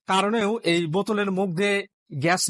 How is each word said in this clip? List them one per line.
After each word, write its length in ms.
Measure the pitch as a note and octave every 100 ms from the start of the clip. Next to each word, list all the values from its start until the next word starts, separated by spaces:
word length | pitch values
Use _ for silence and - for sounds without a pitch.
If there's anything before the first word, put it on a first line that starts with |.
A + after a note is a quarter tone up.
| -
কারণেও 420 | G3 G3+ A#3 G3+ A3+
এই 180 | - E3+ E3
বোতলের 440 | F3 G3+ G#3+ G3+
মুখ 180 | F#3+ G3 E3
দিয়ে 180 | G3+ G3+ G3 _ - D3+
গ্যাস 200 | D#3 F3+ -